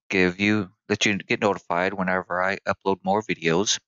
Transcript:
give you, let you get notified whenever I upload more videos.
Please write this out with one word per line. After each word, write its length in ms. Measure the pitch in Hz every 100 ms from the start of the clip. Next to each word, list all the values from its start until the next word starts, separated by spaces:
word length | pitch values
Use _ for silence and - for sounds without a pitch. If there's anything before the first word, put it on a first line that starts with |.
| -
give 300 | 98 92 90
you, 320 | 104 107 95 - -
let 180 | 104 110
you 120 | 98
get 240 | - 113
notified 520 | 104 90 - 87 95
whenever 480 | 98 92 92 90 90
I 160 | 92 98 -
upload 360 | 98 95 98
more 180 | 95 101
videos. 580 | 107 80 82 82 107 -